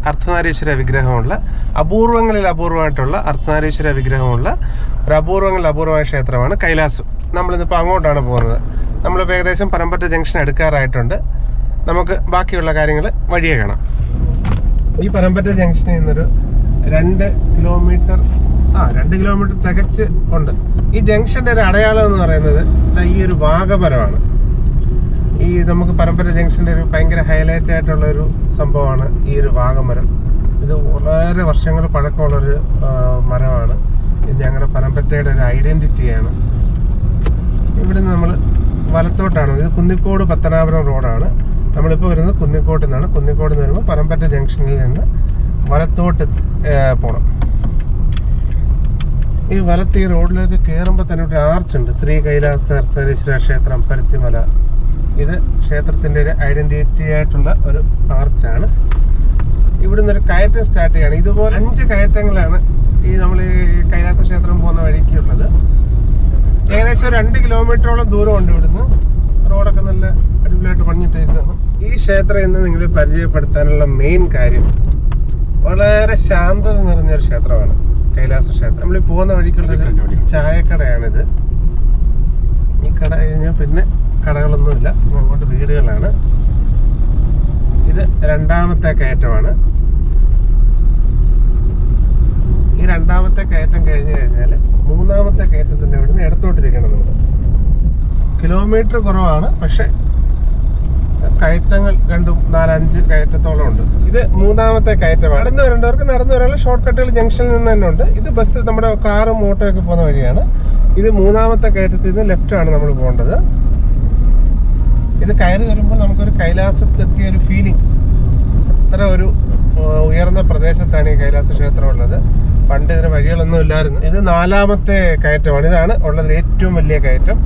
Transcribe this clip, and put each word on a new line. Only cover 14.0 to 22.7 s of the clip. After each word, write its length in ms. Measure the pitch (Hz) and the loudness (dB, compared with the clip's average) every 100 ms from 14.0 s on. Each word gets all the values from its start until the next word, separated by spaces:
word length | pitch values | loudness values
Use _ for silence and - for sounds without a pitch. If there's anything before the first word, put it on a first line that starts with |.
| - - - - - - - - - - | -4 -4 -4 -4 -4 -2 -2 -2 -2 -2
ഈ 40 | 190 190 | -2 0
പനമ്പറ്റ 340 | 185 180 190 190 | 0 0 -2 -2
ജംഗ്ഷനിൽ 360 | 175 170 - 170 | 0 0 0 0
നിന്നൊരു 280 | 156 147 160 - - - - - - 147 | 0 0 0 -2 0 -2 0 -2 0 0
രണ്ട് 300 | 175 185 196 - - - | 0 0 0 0 0 0
കിലോമീറ്റർ, 640 | 160 175 175 180 175 185 - - - - - - | 0 0 2 0 2 0 0 0 0 0 0 0
ആ, 40 | - - | 0 0
രണ്ട് 160 | 156 190 | 0 0
കിലോമീറ്റർ 380 | 196 202 196 - 185 | 0 -2 -2 -4 -2
തികച്ച് 400 | 180 196 - 147 156 - 160 | 0 -2 -2 -2 -2 -2 -2
ഉണ്ട്. 160 | 151 - - - - 208 | -2 -4 -2 -2 -2 0
ഈ 60 | 208 | 0
ജംഗ്ഷന്റെ 420 | 214 220 269 247 233 | 0 0 -2 0 0
ഒരു 60 | 202 | 2
അടയാളം 380 | 202 220 220 208 | 2 2 2 0
എന്ന് 120 | 196 | 0
പറയുന്നത് 380 | 170 160 151 143 - | 0 0 2 0 2